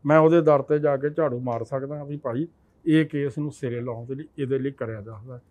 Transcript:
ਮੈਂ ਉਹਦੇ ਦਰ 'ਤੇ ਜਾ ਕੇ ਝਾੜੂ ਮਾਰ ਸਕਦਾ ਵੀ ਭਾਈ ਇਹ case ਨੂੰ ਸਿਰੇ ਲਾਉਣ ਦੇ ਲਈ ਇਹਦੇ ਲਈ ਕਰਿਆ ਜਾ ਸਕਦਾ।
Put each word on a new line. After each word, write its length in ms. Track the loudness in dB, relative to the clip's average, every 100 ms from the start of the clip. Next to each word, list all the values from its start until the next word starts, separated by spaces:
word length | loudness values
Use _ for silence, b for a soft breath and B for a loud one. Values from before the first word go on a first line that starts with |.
| 6
ਮੈਂ 120 | 6
ਉਹਦੇ 220 | 8 6
ਦਰ 200 | 6 4
'ਤੇ 180 | 2 0
ਜਾ 180 | 2 0
ਕੇ 140 | -2
ਝਾੜੂ 300 | 0 -2 -2
ਮਾਰ 240 | -4 -4
ਸਕਦਾ 400 | -4 -6 -6 -10
ਵੀ 120 | -10 -8
ਭਾਈ 300 | -4 -4 -6 _ _ _ 2
ਇਹ 200 | 2 2
case 320 | -2 -4 -4
ਨੂੰ 140 | -8
ਸਿਰੇ 280 | -6 -6 -6
ਲਾਉਣ 260 | -6 -8 -10
ਦੇ 80 |
ਲਈ 100 | -12 -12 -8
ਇਹਦੇ 200 | -2 -2
ਲਈ 120 | -2
ਕਰਿਆ 300 | -4 -8 -8
ਜਾ 120 | -12 -16
ਸਕਦਾ। 180 | -16 -18 _